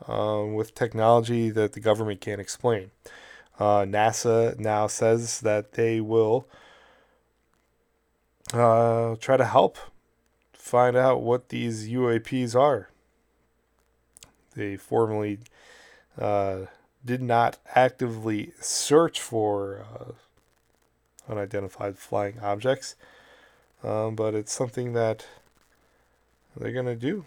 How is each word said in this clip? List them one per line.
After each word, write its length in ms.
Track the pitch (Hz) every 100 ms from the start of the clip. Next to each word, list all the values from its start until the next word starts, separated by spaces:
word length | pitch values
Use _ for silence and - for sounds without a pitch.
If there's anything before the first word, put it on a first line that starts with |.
| -
um, 460 | 110 107 107 104
with 220 | 107 110 -
technology 720 | 120 110 110 120 113 120 113
that 240 | 110 104
the 60 | -
government 420 | 110 107 110 95
can't 180 | - 101
explain. 520 | 98 - 123 107 95 _ - - - - - -
Uh, 280 | 104 104 98
nasa 720 | 104 110 113 123 113 113 117
now 260 | 107 107 107
says 540 | - 113 117 117 -
that 320 | 110 104 104
they 280 | - 113 113
will, 480 | 107 113 110 123 - - - - _ _ _ _ _ _ _ _ _ _ _ _ _ _ _ _ -
uh, 640 | 117 117 113 117 113 117 113
try 200 | - 131
to 100 | 117
help 340 | 120 190 - - - _ _ _ _ _
find 420 | _ - 120 123 123
out 280 | 131 123
what 260 | 117 123 -
these 380 | 120 120 110 107
U 200 | 123 123
A 120 | 113
Ps 340 | 113 131 123
are. 360 | 123 147 117 - _ _ _ _ _ _ _ _ _ _ _ _ _ - _ _ -
They 220 | 104 98
formerly, 600 | - 117 110 107 104 104 117 _ - - - - _ -
uh, 480 | 104 101 98 95 95 - _ _
did 200 | 123 127
not 340 | 123 117 117 - -
actively 800 | 127 127 - 123 110 110 107 - -
search 600 | - - - 147 165 -
for, 640 | - 113 107 101 98 101 104
uh, 200 | 113 - 113 _ _ _ _ _ _ _ _ _ _ -
unidentified 720 | 107 98 101 98 - 104 98
flying 420 | - 110 101 113
objects, 560 | 104 101 123 135 - - - - - - _ _ _ _
um, 320 | 110 107 110 110
but 180 | 110
it's 180 | 107 107
something 420 | - 120 127 123
that 340 | 117 110 110 - - _ _ _ _ _ _ _ _ _ _ _ -
they're 160 | 110
gonna 240 | 123 123 117
do. 300 | 127 202